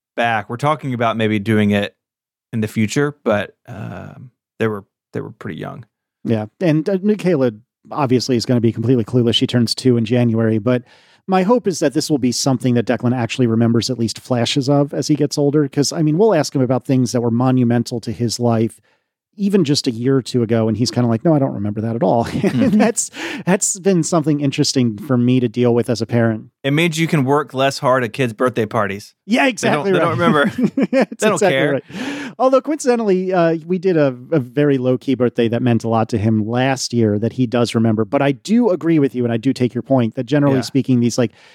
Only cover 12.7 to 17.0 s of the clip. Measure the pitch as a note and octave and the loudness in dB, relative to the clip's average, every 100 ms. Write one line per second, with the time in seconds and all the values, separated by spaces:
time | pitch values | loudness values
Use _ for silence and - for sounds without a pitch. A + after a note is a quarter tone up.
12.7 | A#2+ G#2+ A#2 A#2+ B2+ A2+ - B2 A2+ A#2 | 0 0 0 0 -2 -2 0 0 2 2
13.7 | A#2 G#2+ A#2+ A2+ - - B2 A#2 D3 C3 | 2 0 -2 -4 -6 -4 -2 -2 -2 0
14.7 | C#3+ D3 D#3+ - D3 D3 - C#3+ D3 C#3 | 2 0 -2 -2 -2 -2 -2 0 0 0
15.7 | - C#3 E3+ D3+ D#3 A3 E3+ C#3 C#3+ B2 | 0 -2 0 0 2 2 2 0 0 0
16.7 | B2+ - C3 | 0 0 0